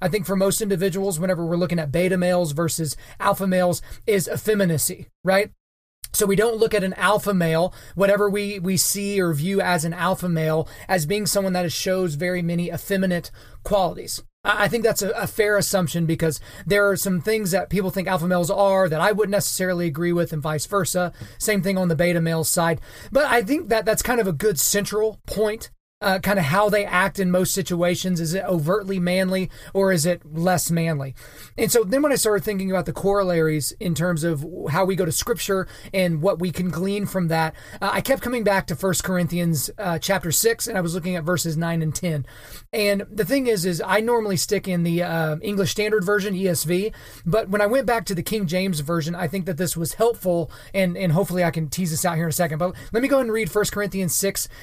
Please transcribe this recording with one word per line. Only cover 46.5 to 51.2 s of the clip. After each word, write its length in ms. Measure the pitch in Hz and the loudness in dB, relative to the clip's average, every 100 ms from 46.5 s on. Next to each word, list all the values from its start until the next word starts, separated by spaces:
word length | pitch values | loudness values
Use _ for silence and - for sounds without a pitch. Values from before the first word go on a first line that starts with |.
| 156 151 | 0 0
V, 260 | 180 214 - - - 170 | 0 -2 -6 -18 -8 0
but 220 | 214 208 | 0 2
when 140 | 208 | 2
I 40 | 208 | 2
went 200 | 262 226 | 2 2
back 200 | 233 180 | 0 -2
to 80 | 175 | -4
the 80 | |
King 220 | - 214 180 | -2 -2 0
James 360 | 180 196 151 | 0 0 -2
Version, 340 | 143 170 151 175 | -2 -2 -2 -4
I 140 | 185 | -4
think 160 | 190 180 | -4 -4
that 100 | 160 | -2
this 220 | 180 165 | -2 -2
was 160 | 165 | -4
helpful, 580 | - 233 226 185 170 156 - - | 2 0 2 0 0 -2 -8 -6
and, 240 | 196 185 180 | 0 0 0
and 160 | 185 | 2
hopefully 320 | 156 | 2